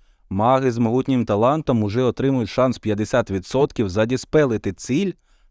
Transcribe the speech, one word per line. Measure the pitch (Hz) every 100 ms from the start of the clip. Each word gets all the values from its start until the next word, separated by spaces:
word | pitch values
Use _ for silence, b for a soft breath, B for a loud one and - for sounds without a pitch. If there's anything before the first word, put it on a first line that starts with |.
| _ _ _
Маги | 95 113 131 131
з | 117
могутнім | 117 123 131 131
талантом | 113 104 117 156 156 120
уже | 107 107
отримують | 127 - 131 135 107
шанс | - 127 117
п'ятдесят | 107 104 107 127 113
відсотків | 98 - 127 143 - 107
задіспелити | 90 113 127 - 156 143 110 -
ціль, | 92 - 131 196 - _ _ _